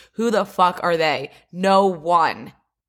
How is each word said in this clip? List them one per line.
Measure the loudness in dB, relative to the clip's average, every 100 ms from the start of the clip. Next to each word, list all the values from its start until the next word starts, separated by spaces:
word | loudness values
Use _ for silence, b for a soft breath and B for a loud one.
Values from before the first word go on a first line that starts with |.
| B
Who | -6 -2
the | -2
fuck | -4 0 0 0
are | -2 0
they? | 0 -2 -6 b b
No | -4 2 4 2
one. | 0 0 2 2 -2 -12 -20 _ _